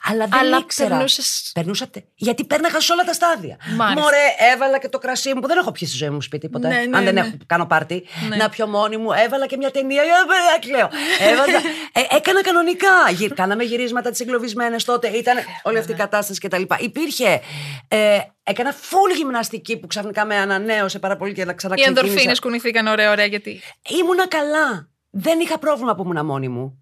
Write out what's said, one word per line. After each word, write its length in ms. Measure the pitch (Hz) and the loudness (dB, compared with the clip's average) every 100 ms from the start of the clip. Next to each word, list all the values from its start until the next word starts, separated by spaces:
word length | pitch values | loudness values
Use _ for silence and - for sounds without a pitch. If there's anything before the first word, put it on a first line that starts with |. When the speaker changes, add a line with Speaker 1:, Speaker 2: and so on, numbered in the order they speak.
Speaker 1:
Αλλά 240 | - 220 220 | -2 -2 0
δεν 120 | 254 | 2
Speaker 2:
Αλλά 180 | 262 262 | 2 2
Speaker 1:
ήξερα. 320 | - - 214 | -2 -2 0
Speaker 2:
περνούσες 600 | 190 262 - 262 - - | 0 0 0 -2 -4 -6
Speaker 1:
Περνούσα 340 | - 165 202 254 | -6 -4 -4 -8
τε-, 160 | - - _ | -14 -20 _
γιατί 300 | 220 233 294 | -2 -2 -2
πέρναγα 340 | 294 330 311 | 0 0 0
σε 100 | - | 0
όλα 120 | 349 | 2
τα 100 | 349 | 0
στάδια. 440 | 330 349 330 180 - - 226 | 2 2 0 -4 -12 -8 -2
Speaker 2:
Μάλιστα. 260 | 220 240 | 0 2
Speaker 1:
Μωρέ, 160 | 302 285 285 - 233 | 4 6 4 6 4
έβαλα 260 | 247 269 269 | 6 2 0
και 100 | 269 | -2
το 80 | 262 | -6
κρασί 360 | 254 254 269 | -4 -4 -2
μου, 60 | 262 | -4
που 60 | 262 | 0
δεν 100 | 339 | 0
έχω 140 | - | 0
πιει 160 | - 160 | -4 -8
στη 100 | 123 | -6
ζωή 120 | 147 | -4
μου 120 | 143 | -6
σπίτι 280 | 135 151 156 | -6 -10 -8
ποτέ. 180 | 240 247 | -4 -2
Speaker 2:
Ναι, 80 | 247 | 0
ναι, 220 | 240 254 | 0 2
Speaker 1:
Αν 60 | |
δεν 100 | 196 | 2
Speaker 2:
ναι. 60 | 190 | 2
Speaker 1:
έχω, 120 | 185 151 - | 0 -4 -2
κάνω 200 | 170 170 | 0 2
πάρτι, 380 | 160 156 175 180 165 214 | 0 0 -8 -8 -8 -4
Speaker 2:
Ναι. 60 | 214 | 0
Speaker 1:
να 140 | 220 | 0
πιω 180 | 208 214 | 0 -2
μόνη 300 | 208 214 220 | 0 0 0
μου, 140 | 220 | -2
έβαλα 340 | 190 226 269 269 | 2 2 2 -2
και 100 | 269 | -2
μια 140 | 269 | -4
ταινία, 300 | 269 269 277 | -2 -2 0
ε, 40 | 302 | 4
ε, 540 | 349 359 370 349 320 | 4 4 4 4 2
κλαίω. 300 | 233 269 202 302 294 | 0 0 0 0 -2
Speaker 2:
<laughs> 220 | 359 202 | 2 4
Speaker 1:
Έβαζα, 260 | 240 277 349 320 311 311 | 4 4 2 0 -6 -4
ε, 240 | - 254 302 | -2 2 2
έκανα 260 | 302 381 | 4 2
κανονικά. 680 | 381 349 339 359 392 370 277 | 4 2 2 2 6 6 6
Γυρ-, 220 | 175 208 | 4 -2
κάναμε 300 | 285 190 208 | 0 0 0
γυρίσματα 460 | 240 240 247 240 247 | -2 -2 -2 -2 -4
της 100 | 226 | -6
εγκλωβισμένες 640 | 240 247 240 214 233 233 | -4 -4 -4 -4 -2 -2
τότε. 240 | - 240 233 | -2 0 0
Ήταν 300 | 214 240 247 - - | -2 2 0 0 -8
όλη 140 | - 226 | -2 -2
αυτή 140 | - | -2
η 20 | 220 | -4
Speaker 2:
Ναι. 40 | |
Speaker 1:
κατάσταση 400 | 202 208 202 196 | -2 -2 -2 -6
και 80 | 196 | -4
τα 100 | 180 | -4
λοιπά. 200 | 190 160 | -2 -2
Υπήρχε, 640 | 240 - 311 - 240 156 - 147 147 139 - | -2 -4 -6 0 2 2 -2 -12 -12 -14 -4
ε, 300 | 214 214 202 - _ | 0 4 2 0 _
έκανα 300 | - 202 247 | -6 -4 -4
full 420 | 277 - 359 392 320 | -6 -2 2 2 2
γυμναστική 600 | 285 247 226 226 165 220 | -2 -4 -6 -8 -8 -10
που 100 | 165 | -8
ξαφνικά 380 | 208 208 208 214 | -8 -6 -4 0
με 100 | 202 | 0
ανανέωσε 640 | 196 190 214 220 196 196 | 0 -2 0 0 0 -2
πάρα 180 | 190 196 | -4 -4
πολύ 160 | 196 | -6
και 80 | 190 | -6
Speaker 2:
Οι 120 | 180 175 | -6 -6
Speaker 1:
ξαναξεκίνησα. 460 | 190 185 269 262 | -4 2 4 4
Speaker 2:
ενδορφίνες 380 | 202 202 247 247 | 2 2 0 0
κουνηθήκαν 480 | 254 233 233 226 220 | -2 -4 -2 0 0
ωραία, 240 | 214 208 | 2 2
ωραία, 140 | 208 208 | 4 0
γιατί 360 | 208 208 202 - - - | -2 -10 -16 -18 -20 -6
Speaker 1:
Ήμουνα 380 | 240 349 359 370 | -2 2 2 0
καλά. 600 | 320 294 302 302 196 147 _ _ | 0 0 0 0 -2 -10 _ _
Δεν 300 | 202 233 330 | -6 0 0
είχα 180 | 339 320 | 0 -2
πρόβλημα 380 | 302 285 240 190 | 0 -2 -2 -2
που 80 | |
ήμουνα 200 | 185 165 | -2 -2
μόνη 240 | 156 135 135 | -2 -4 -4
μου. 260 | 123 131 135 | -6 -8 -12